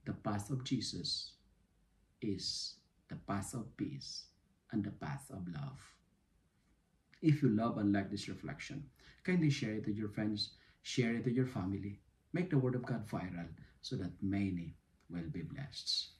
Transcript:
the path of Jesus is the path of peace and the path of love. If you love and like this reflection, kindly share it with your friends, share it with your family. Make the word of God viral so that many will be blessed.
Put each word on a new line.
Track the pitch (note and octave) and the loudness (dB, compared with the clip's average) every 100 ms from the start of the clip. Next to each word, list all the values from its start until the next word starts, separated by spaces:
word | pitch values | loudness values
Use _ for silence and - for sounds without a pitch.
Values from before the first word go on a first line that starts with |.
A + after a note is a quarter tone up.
the | - | -6
path | G2+ G#2+ G#2 - | -4 -2 -2 0
of | C3 | -2
Jesus | - A#2+ G2+ F#2 - - - - _ _ _ _ _ _ _ _ | 0 0 0 -4 -2 -2 -4 -14 _ _ _ _ _ _ _ _
is | G#2+ F#2 - - - - _ _ _ | -2 0 -2 -4 -6 -10 _ _ _
the | |
path | - - G2+ - | -12 -2 -2 -2
of | - G#2 - | -4 -6 -4
peace | C#3 C#3 - - - _ _ _ _ | -4 -4 -8 -10 -12 _ _ _ _
and | A2 | -2
the | G2+ | -2
path | - C#3+ C#3 - | -4 -4 -6 -6
of | F#2+ F2 | -8 -6
love. | C#3+ C3+ C3 - - _ _ _ _ _ _ _ _ _ _ _ - | -6 -8 -10 -18 -20 _ _ _ _ _ _ _ _ _ _ _ 2
If | E3 D3 | 4 6
you | C3 | 6
love | G#2+ A#2 G#2+ | 6 4 2
and | G2+ | 4
like | G2+ F#2+ | 4 2
this | G2+ - | -4 -6
reflection, | F#2+ - - - - - _ - - | -6 -8 -8 -8 -8 -10 _ -20 -6
kindly | - F3+ D#3 | 2 6 6
share | C3+ G#2+ G#2+ | 4 2 0
it | G#2+ | 0
with | G#2 | 0
your | G#2+ | -2
friends, | - G#2+ G#2 - - - _ | 0 0 0 -2 -6 -20 _
share | - - A#2 | -2 2 4
it | A#2 | 4
with | B2+ | 2
your | A#2+ B2+ | 4 2
family. | G#2+ F#2 G2 G2+ G2+ _ _ _ | 2 0 0 -4 -8 _ _ _
Make | E3+ F3+ | -2 4
the | C#3+ | 4
word | B2+ | 4
of | B2 | 2
God | - A#2 G#2 | 0 -4 -2
viral | F#2 F#2 F2+ E2+ - - - | -4 -4 -6 -8 -10 -18 -14
so | - - | -6 -4
that | F2+ F2 | -4 -2
many | G2 G2 G2 F2 E2 - _ _ _ | 0 2 2 0 -4 -10 _ _ _
will | F2 - | -6 -4
be | - | -6
blessed. | - C#3 C#3+ - - - - - | -6 -6 -8 -8 -2 -2 -2 -12